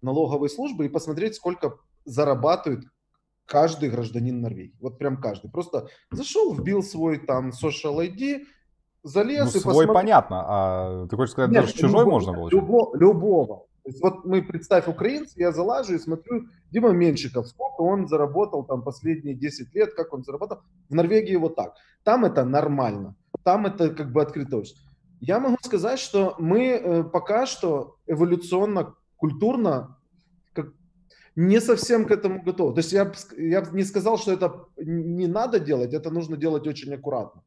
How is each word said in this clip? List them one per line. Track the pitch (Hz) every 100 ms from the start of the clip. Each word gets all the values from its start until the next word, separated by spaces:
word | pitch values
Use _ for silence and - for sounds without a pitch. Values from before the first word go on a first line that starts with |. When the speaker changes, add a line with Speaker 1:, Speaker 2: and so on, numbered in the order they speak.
Speaker 1:
налоговой | 127 143 151 143 143
службы | - 277 208 147
и |
посмотреть, | 151 156 151 214
сколько | 214 180 180 147 - _ _
зарабатывает | - 120 147 127 139 185 160 131 - _ _ _ _ _ _
каждый | 147 160 160 143
гражданин | 117 117 113 120 123
Норвегии. | 120 117 - _
Вот | 127 120
прям | 143 135
каждый. | 127 98 104
Просто | 151 170 139 - - _
зашел, | - 285 403 415
вбил | 156 - 202
свой | 196 170 165 151
там | 143 131 127
social | 120 156 143 156 147
I | 170
D, | 190 277 277 285 _ _ _ _ _ 151
Залез | 139 220 285
Speaker 2:
Ну, | 196
Speaker 1:
и | 196
Speaker 2:
свой | 185 160 160
Speaker 1:
посмотрел. |
Speaker 2:
понятно, | 214 196 196 - 92 90
а | 101 95 92 92 92 87
ты | 110
хочешь | 127
сказать, | - 131
Speaker 1:
Нет, | 226
Speaker 2:
даже | 117
чужой | - 170 214
Speaker 1:
любо-, | 233
Speaker 2:
можно | 147 92
получить? | 87 85 359
Speaker 1:
любо-, | 156 233 220 139
любого. | 175 190 190 180 120 104 - _
То | -
есть | 131
вот | 190 190
мы, | 185 185
представь, | - 160 - 185 170
украинец, | 165 196 285 302 -
я | 175
залажу | 156 185 262 240
и | 170
смотрю, | 160 165 - 240 - _ _
Дима | 185 226
Меньшиков, | 180 170 143 131 123 117
сколько | _ - -
он | 170 196 165
заработал | 156 147 151 202 156
там | 127 131
последние | 123 127 156 160 143 131
десять | 147 139 120 196
лет, | 214
как | 190 160
он | 139
заработал. | 127 139 202 - _ _ _
В | 156
Норвегии | 170 214 185 185
вот | 160
так. | - 90 - _ _
Там | - 240
это | 208 151
нормально, | 127 139 151 143 123 104 95 98 _ -
там | - 190 208
это | 196 160
как | 160 147
бы | 123
открыто | 151 156 135 120
очень. | 101 - _ _ _ _
Я | 123 202
могу | 262 240
сказать, | - 196 190 262
что | - 202 190 -
мы, | 160 202 254
э, | 247 180 170
пока | 165 175 - 214 262
что | - 185 143 123 _ -
эволюционно, | 156 175 175 175 180 208 196 160 - _ _
культурно | 156 147 214 247 208 135 - - _ _ _ _ _
как, | - 151 _ _ _ _ _ _ -
не | 175 214
совсем | 226 233 - 233 220
к |
этому | 208 202 190
готовы. | 175 180 160
То | 120
есть | 160
я | 190
б | 196
ск-, | - - 120
я | 165 180
б | 190
не | 180
сказал, | 196 202 190 226
что | -
это | 185 185 - - -
н-, | 156 170 165 175
не | 180
надо | 185 247 226
делать, | 151 139 123
это | 151 160
нужно | 165 160 156
делать | 160 151 151
очень | 151 139
аккуратно. | 139 139 135 104 -